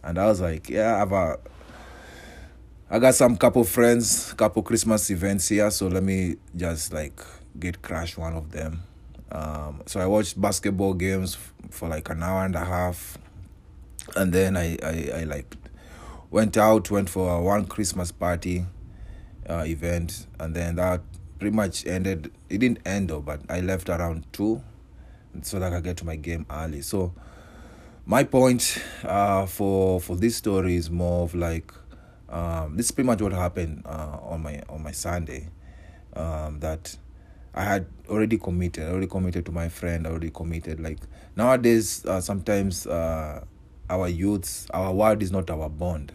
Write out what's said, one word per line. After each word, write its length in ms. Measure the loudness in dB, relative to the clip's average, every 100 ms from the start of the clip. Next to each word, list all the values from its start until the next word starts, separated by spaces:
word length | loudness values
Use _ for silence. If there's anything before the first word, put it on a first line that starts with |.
And 140 | -2 2
I 100 | 4
was 120 | 4
like, 300 | 2 -2 -2
"Yeah, 320 | 0 2 2
I've, 100 | 2
uh, 260 | 2 2 -2 -10 -20 -20 -20 -18 -20 -20 -20 -18 -18 -20 -20 -20 -20 -2
I 100 | 6
got 160 | 8 10
some 200 | 8 8
couple 280 | 6 6 4
friends, 640 | 6 6 6 4 0 -2
couple 280 | 2 2 2
Christmas 480 | 2 2 4 2 2
events 400 | 0 0 0 2
here, 220 | 4 4
so 160 | 2 0
let 160 | 2
me 340 | 2 2 0 -4 -8 -6
just, 380 | -4 -4 -6
like, 260 | -6 -8 -12 -20 -20 -18 -8
get 220 | -6 -6
crash 340 | -8 -6 -6 -6
one 160 | -6
of 180 | -6 -8
them." 320 | -8 -6 -8 -12 -18 -20 -20 -12
Um, 500 | -8 -6 -6 -8 -10 -6
so 120 | -2
I 60 | 4
watched 340 | 4 2 0
basketball 540 | 0 2 0 2 2
games 420 | 2 0 0 -2 -6
f-, 180 | -14 -18 -18
for, 200 | -10 -6
like, 200 | -6 -6
an 140 | -4
hour 220 | -2 0 0
and 100 | -2
a 80 |
half, 540 | -2 0 0 -2 -10 -16 -18 -20 -20 -20 -20 -20 -16 -16 -6 0
and 160 | 2
then 240 | 4 4 2
I, 220 | 0 -2
I, 260 | -4 -4 -4 -4
I, 80 |
like, 320 | -4 -6 -10 -16 -18 -20 -20 -18 -18 -18 -2
went 260 | 2 4 6
out, 340 | 8 6 4
went 200 | 0 0
for 200 | 0 0
a 120 | 2
one 240 | 2 2 0
Christmas 440 | -2 -4 -2 -6
party, 560 | -4 -2 -2 -2 -2 -4 -8 -18 -16 -16 -16 -16 -14 -6
uh, 140 | -4 -2
event, 640 | -2 -2 -2 -2 -8 -12 -10
and 160 | -6 -4
then 200 | -2 0
that 260 | 2 0 -4 -16 -16 -4
pretty 140 | 0
much 320 | 2 0 -2 -4
ended. 460 | -2 0 -2 -6 -16 -6
It 120 | 2
didn't 200 | 2 2 -2
end 240 | -2 -2
though, 100 | -4
but 220 | -6 -8 -6
I 100 | -2
left 300 | 0 -2 -2
around 360 | -2 -2 -4 -8
two 320 | -2 0 0 -6 -20 -20 -20 -20 -20 -16 -12
so 180 | -6 -2
that 140 | -2
I 20 | -2
could 80 |
get 140 | -4 -6
to 80 | -6
my 100 | -6
game 300 | -6 -6 -6
early. 320 | -6 -6 -6
So 320 | -2 -2 -2 -4 -18 -20 -20 -20 -20 -20 -20 -18 2
my 180 | 4
point, 580 | 6 6 6 6 2 -4 -8 -8
uh, 420 | 0 2 4 4 0
for, 540 | 0 2 4 4 2
for 160 | 0 2
this 220 | 2 2
story 400 | 2 2 4 2
is 120 | 0
more 340 | 0 2 2 0
of, 100 | 0
like, 380 | -2 -2 -6 -20 -20 -20 -20 -20 -12
um, 480 | -6 -4 -4 -4 -2
this 80 | -2
is 60 |
pretty 140 | 2 2
much 140 | 2
what 120 | 2
happened, 480 | 0 0 -2 -6 -6 -10
uh, 320 | -10 -10 -10
on 200 | -8 -8
my, 200 | -8 -10 -12
on 120 | -10
my 120 | -10
Sunday, 560 | -8 -4 -4 -4 -8 -12 -16 -20 -20 -20 -20 -14
um, 480 | -8 -6 -4 -6 -6
that 340 | -6 -6 -10 -16 -18 -20 -20 -20 -12
I 120 | -4 0
had 220 | 0 -2 -14 -4
already 300 | 0 2 2
committed, 520 | 0 0 0 -2 -2
already 180 | -2 -2
committed 380 | 0 0 -2 -4
to 40 |
my 160 | -4 -4
friend, 400 | -4 -4 -2 -2
already 220 | -4 -6
committed. 500 | -6 -6 -6 -6 -8
Like, 200 | -8 -8 -12 -18 -10 2
nowadays, 680 | 4 6 6 6 4 -4 -2
uh, 160 | -2
sometimes, 640 | 0 -4 0 2 2 -2 -4
uh, 560 | -2 0 -2 -4 -10 -14 -20 -20 -18 -4
our 180 | -2 0
youths, 600 | 0 2 2 -2 -10 -6
our 200 | -2 0
word 280 | 4 6 6
is 120 | 2
not 160 | 0 -2
our 180 | -4 -6
bond 460 | -4 -4 -4 -8